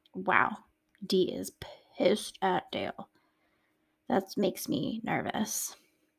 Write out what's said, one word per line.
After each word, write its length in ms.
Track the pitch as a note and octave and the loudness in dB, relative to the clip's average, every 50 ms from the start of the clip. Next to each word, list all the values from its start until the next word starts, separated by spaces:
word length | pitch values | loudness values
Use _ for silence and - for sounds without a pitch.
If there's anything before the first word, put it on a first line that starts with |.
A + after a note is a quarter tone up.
| _ _ - | _ _ -12
Wow, 440 | F#3 F#3 G3+ F3+ G2 A2+ - G#3+ - - _ _ _ _ _ _ - G3+ | -8 -2 4 4 6 6 4 2 -4 -12 _ _ _ _ _ _ -12 -4
Dee 240 | - - F#3 F3+ - - | 2 4 4 4 4 2
is 180 | - F#3+ - - - - - - - _ _ - - | -6 -8 -8 -10 -14 -16 -16 -16 -20 _ _ -4 2
pissed 400 | - - G#3 G#3+ - - - - | 4 4 4 2 0 -8 -8 -2
at 300 | - F#3+ F3+ F3+ - - | 0 0 0 0 -2 -4
Dale. 380 | - G2 F#2+ - - - A2 - _ _ _ _ _ _ _ _ _ _ _ _ _ _ _ _ _ _ _ - | -6 -6 -6 -6 -8 -10 -14 -16 _ _ _ _ _ _ _ _ _ _ _ _ _ _ _ _ _ _ _ 0
That 300 | A#3+ G3 G3 - - - | 0 0 0 0 -2 0
makes 320 | G3+ F#3 F3+ - - - | 0 0 0 -2 -6 -4
me 320 | - - - - - A3+ - | -2 -2 -2 -2 -4 -4 -4
nervous. 720 | - E3 D3 - - - - G#3+ - - - - - - - _ _ _ _ _ _ _ | -2 -2 -2 -2 -2 -2 -2 -2 -2 -2 -4 -6 -6 -8 -12 _ _ _ _ _ _ _